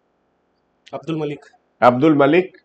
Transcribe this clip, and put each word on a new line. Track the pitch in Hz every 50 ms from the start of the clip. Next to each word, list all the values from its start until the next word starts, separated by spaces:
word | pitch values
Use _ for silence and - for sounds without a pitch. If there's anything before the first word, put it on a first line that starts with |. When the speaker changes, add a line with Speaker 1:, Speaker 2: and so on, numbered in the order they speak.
| _ _ _ _ _ _ _ _ _ _ _ _ _ _ _ _ _ - -
Speaker 1:
अब्दुल | 131 - 143 165
मलिक। | 156 156 147 147 143 - - _ _ _ _ _ _ -
Speaker 2:
अब्दुल | 123 123 123 135 165 156
मलिक, | 143 139 135 156 180 180 - - _